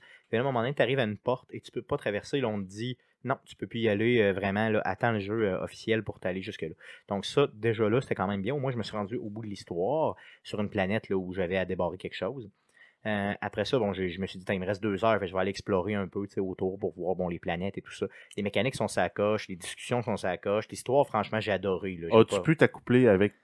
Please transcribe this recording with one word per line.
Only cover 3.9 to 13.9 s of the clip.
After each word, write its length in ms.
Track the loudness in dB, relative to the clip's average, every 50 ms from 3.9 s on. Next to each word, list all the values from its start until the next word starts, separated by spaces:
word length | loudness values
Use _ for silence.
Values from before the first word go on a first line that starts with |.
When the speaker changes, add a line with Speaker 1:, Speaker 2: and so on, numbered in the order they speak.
| 2 4 4 4 4 6
Speaker 1:
euh, 140 | 6 4 4
vraiment, 360 | 2 0 0 2 2 2 2
là, 120 | 2 0 0
attends 260 | -2 -2 0 0 0
le 80 | 0 0
jeu, 280 | -2 -2 -2 0 0 0
euh, 140 | 0 -2
officiel 420 | -4 -6 -10 -8 -2 0 0 0 0
pour 160 | -4 -8 -6
t'aller 220 | -6 -4 -4 -4
jusque-là. 340 | -6 -8 -8 -8 -8 -10 -10 -12 -16 -20 -20 -18 -8 -6
Donc 180 | -4 -4 -4
ça, 220 | -2 2 2 2 2 0
déjà 340 | -2 -2 -2 0 2 2 2
là, 120 | 2 2
c'était 140 | 0 -2 -2
quand 120 | -2 -2 -2
même 140 | -2 -2
bien. 140 | -4 -4 -4
Au 40 | -2
moins, 120 | -2 -4
je 60 | -4 -4
me 60 | -6
suis 120 | -6 -6 -6
rendu 180 | -6 -6 -6
au 140 | -8 -8 -8
bout 120 | -10 -10 -10
de 40 | -10
l'histoire 680 | -10 -12 -10 -8 -4 -2 -2 0 0 0 0 0 -2 -4 -10 -20 -20 -20 -14
sur 160 | -8 -6 -4
une 100 | -4 -2
planète, 400 | 0 0 0 2 0 -2 -2 -2
là, 80 | -2 -2
où 160 | -2 -2 -4
j'avais 240 | -4 -2 0 0 0
à 80 | 0
débarrer 320 | -2 -2 -2 -2 -4 -4 -6
quelque 180 | -8 -10 -8
chose. 340 | -6 -6 -6 -6 -8 -12 -16 -18 _ _ _ _ _ -20 -20 _ _ -6
Euh, 280 | -4 -2 0 0 -2 -2 -4
après 240 | -6 -4 -2 -2 0
ça, 120 | 0 2 2
bon, 120 | 2 0